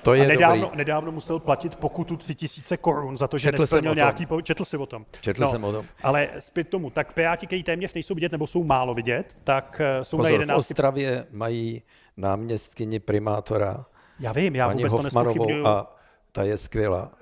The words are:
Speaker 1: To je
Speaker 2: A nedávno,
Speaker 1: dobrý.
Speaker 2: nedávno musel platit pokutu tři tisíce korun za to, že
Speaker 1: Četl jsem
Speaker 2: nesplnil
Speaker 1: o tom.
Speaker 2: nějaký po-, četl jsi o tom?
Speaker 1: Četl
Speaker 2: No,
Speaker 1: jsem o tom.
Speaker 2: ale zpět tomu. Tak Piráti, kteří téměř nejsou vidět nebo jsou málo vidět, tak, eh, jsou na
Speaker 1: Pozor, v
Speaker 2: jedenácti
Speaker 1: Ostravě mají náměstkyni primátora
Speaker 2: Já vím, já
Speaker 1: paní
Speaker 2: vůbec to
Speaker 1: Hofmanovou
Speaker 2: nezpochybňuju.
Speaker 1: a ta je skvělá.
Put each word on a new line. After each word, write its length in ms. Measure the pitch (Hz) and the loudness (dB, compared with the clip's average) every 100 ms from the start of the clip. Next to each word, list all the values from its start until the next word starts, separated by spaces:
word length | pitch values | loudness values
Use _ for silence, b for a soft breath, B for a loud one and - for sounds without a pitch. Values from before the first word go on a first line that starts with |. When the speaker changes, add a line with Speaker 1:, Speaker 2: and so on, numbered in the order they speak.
Speaker 1:
To 120 | - | 6
je 120 | 131 139 | 6 6
Speaker 2:
A 20 | |
nedávno, 340 | 160 170 175 | 8 6 6
Speaker 1:
dobrý. 160 | 180 151 | 2 -2
Speaker 2:
nedávno 340 | 143 151 165 | -2 -2 -2
musel 280 | 160 - 165 | -10 -4 -4
platit 360 | 147 139 175 - | 0 0 -2 -6
pokutu 420 | 147 - 165 165 | -6 -4 -6 -6
tři 180 | - 143 | -8 -8
tisíce 420 | 151 - - 175 | -8 -10 -6 0
korun 400 | 175 143 139 131 | 0 0 -4 -4
za 100 | 135 | -2
to, 100 | 143 | 0
že 60 | 143 | 0
Speaker 1:
Četl 80 | 139 | 2
jsem 40 | |
Speaker 2:
nesplnil 300 | 147 156 156 | 4 4 2
Speaker 1:
o 40 | 156 | 4
tom. 20 | |
Speaker 2:
nějaký 280 | 143 135 165 | 4 2 -4
po-, 160 | 160 | -4
četl 240 | 165 160 185 | -2 -4 -4
jsi 120 | 151 | -6
o 80 | 135 | -8
tom? 200 | 113 107 - | -12 -16 -8
Speaker 1:
Četl 200 | 107 101 | -4 0
Speaker 2:
No, 60 | 139 | 0
Speaker 1:
jsem 160 | 120 | 0
o 80 | 101 | -2
tom. 140 | 107 - - | -4 -8 -4
Speaker 2:
ale 260 | 131 147 143 - | 0 2 0 -6
zpět 300 | - 175 160 | -8 -6 -4
tomu. 200 | 190 143 | -6 -4
Tak 240 | 156 143 | -4 -4
Piráti, 340 | - 165 170 190 | 0 0 0 -4
kteří 160 | 185 | -6
téměř 300 | 170 165 190 | -4 -4 -4
nejsou 200 | 170 - 170 | -8 -8 -4
vidět 160 | 170 | -4
nebo 160 | 156 151 | -4 -2
jsou 160 | 175 | -2
málo 300 | 160 131 123 | 2 0 0
vidět, 440 | 120 117 120 196 - | -2 -2 -2 -4 -8
tak, 380 | - 135 - - 147 131 | 0 0 -2 -2 0 0
eh, 40 | |
jsou 140 | 131 156 | -2 0
na 40 | |
Speaker 1:
Pozor, 80 | 165 | 4
v 100 | - | 2
Speaker 2:
jedenácti 160 | 147 147 | 4 0
Speaker 1:
Ostravě 680 | - 139 139 135 135 123 127 | 0 0 0 0 -2 -4 -6
mají 500 | 104 117 117 113 117 _ b b - | -6 -4 -4 -4 -8 _ b b -4
náměstkyni 840 | 98 98 117 110 - - 110 110 | -2 0 -2 -4 -6 -8 -4 -4
primátora 880 | - 104 107 104 - 107 101 98 - b b b | 0 0 0 -2 -2 0 0 -4 -12 b b b
Speaker 2:
Já 120 | 113 | -4
vím, 240 | 123 185 131 | 0 0 2
já 120 | 123 | 0
Speaker 1:
paní 100 | 98 | 2
Speaker 2:
vůbec 80 | 117 | 2
to 60 | 113 | 0
Speaker 1:
Hofmanovou 360 | 143 120 120 | 2 2 2
Speaker 2:
nezpochybňuju. 340 | 110 113 147 139 | 2 0 2 2
Speaker 1:
a 300 | 104 - b b b _ | 2 -2 b b b _
ta 120 | - | -4
je 140 | 98 104 | -2 -2
skvělá. 540 | - 110 104 92 117 _ | -4 -2 0 0 -4 _